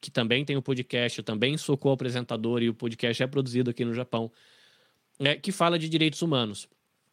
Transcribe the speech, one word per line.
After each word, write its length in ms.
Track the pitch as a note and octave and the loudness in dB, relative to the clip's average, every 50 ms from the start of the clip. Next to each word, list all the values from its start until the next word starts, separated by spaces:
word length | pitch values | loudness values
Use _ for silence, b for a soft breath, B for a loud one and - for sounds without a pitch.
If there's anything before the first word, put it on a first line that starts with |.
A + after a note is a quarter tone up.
que 80 | - - | -14 -6
também 340 | - C3 A#2 A2+ A#2+ C3+ D3 | -2 0 2 2 2 0 0
tem 140 | C#3 C#3+ | 0 -2
o 40 | C3+ | -2
podcast, 580 | - - C3+ B2 B2 - - A#2+ A#2+ A#2 - - | 0 -2 -2 -2 -2 -2 -2 0 0 0 -2 -4
eu 40 | A2 | -6
também 320 | - A2 G#2+ A#2 C3+ D3+ | -4 -2 0 0 0 0
sou 220 | D3+ - - C#3+ | 0 -2 0 0
co-apresentador 840 | - - C#3 C3+ B2+ B2+ B2 A#2 B2 A#2+ - B2 A2+ A2 A#2 A#2+ A#2+ A#2 | 2 2 2 2 0 0 -4 -4 -4 -4 -4 -4 -4 -2 0 0 2 2
e 60 | A#2 | 0
o 40 | A2+ | 0
podcast 480 | - A#2+ A#2+ A#2 - - A#2+ A2+ - | -2 -4 -6 -4 -2 -2 -2 0 0
é 60 | B2+ | -2
produzido 420 | C3 C#3 C#3 C3 B2 A#2+ B2 B2+ A#2+ | -2 0 -2 -2 0 0 0 0 0
aqui 160 | A#2 - B2 | 0 -2 -2
no 80 | A#2 A#2 | -2 -2
Japão, 380 | A#2+ B2+ - - A2+ A2+ A2+ _ b b b b b b b b b b b b b b _ _ - | -4 -4 -4 -4 -4 -4 -4 _ b b b b b b b b b b b b b b _ _ 0
né, 160 | C3+ C#3+ D3+ | 2 2 2
que 160 | D3 - G3 | 0 -2 -4
fala 260 | F#3+ - E3+ E3+ F3 | 0 4 4 4 4
de 100 | E3+ D#3 | 2 0
direitos 360 | D#3+ D#3+ D#3 D#3+ D#3 C#3+ - F3 | 2 2 2 2 2 0 0 0
humanos. 440 | E3+ C#3+ B2+ A#2 G#2+ G2+ - - - _ _ _ _ _ _ _ _ | 2 2 2 0 0 -4 -8 -12 -18 _ _ _ _ _ _ _ _